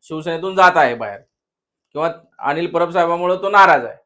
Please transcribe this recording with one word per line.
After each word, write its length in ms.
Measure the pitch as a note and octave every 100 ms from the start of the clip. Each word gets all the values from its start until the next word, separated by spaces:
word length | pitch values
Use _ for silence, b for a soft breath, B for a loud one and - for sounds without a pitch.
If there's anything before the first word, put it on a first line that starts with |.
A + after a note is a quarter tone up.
शिवसेनेतून 540 | _ D#3 D#3+ E3 F#3+ F#3+
जात 160 | F#3 E3+
आहे 200 | C#3 A#2+
बाहेर 240 | A2 G2+ _ _ _ _ _ _ _
किंवा 200 | D3 E3 E3 _ _
अनिल 280 | C3+ D3+ E3+
परब 220 | E3+ E3+
साहेबांमुळे 480 | F3+ E3+ E3+ F3+ F#3
तो 120 | G3
नाराज 360 | G3+ F#3+ D3 A#2
आहे. 120 | -